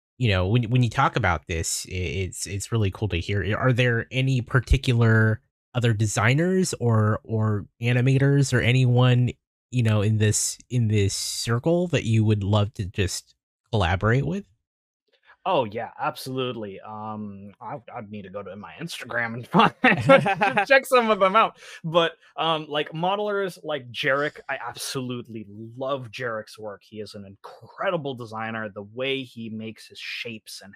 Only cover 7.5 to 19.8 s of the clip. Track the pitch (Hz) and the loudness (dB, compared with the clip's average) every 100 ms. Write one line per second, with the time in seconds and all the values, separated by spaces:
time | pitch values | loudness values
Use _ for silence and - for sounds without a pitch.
7.5 | 104 - - 117 123 127 135 139 139 135 | -2 -6 -6 0 2 4 4 4 4 4
8.5 | 123 113 127 123 120 127 123 123 - _ | 2 4 4 4 4 6 4 2 -2 _
9.5 | _ _ 123 110 107 104 110 107 - - | _ _ 0 2 2 2 2 2 2 -2
10.5 | - - 123 110 107 98 - - - - | -6 -4 0 2 2 2 0 -6 -6 -2
11.5 | 120 160 175 180 131 - 110 107 104 98 | -2 2 0 2 -2 2 2 4 2 2
12.5 | 104 104 - 90 - 90 - - _ _ | 2 2 -4 -8 -2 -4 -4 -12 _ _
13.5 | _ - 113 87 90 107 127 147 196 - | _ -4 0 2 2 2 2 0 -4 -8
14.5 | _ _ _ _ _ _ _ _ _ 180 | _ _ _ _ _ _ _ _ _ 0
15.5 | 165 110 113 107 - 147 - 139 131 127 | 0 0 -4 -8 -6 -6 -6 -8 -4 -4
16.5 | 120 104 95 107 107 110 107 104 98 101 | -6 -10 -12 -14 -12 -10 -10 -10 -14 -18
17.5 | 95 120 139 104 117 104 104 98 101 98 | -18 -14 -14 -14 -14 -12 -14 -12 -12 -12
18.5 | 101 85 80 170 - 123 120 117 120 117 | -14 -16 -14 -12 -12 -8 -4 -4 -6 0
19.5 | 185 208 - | 4 4 4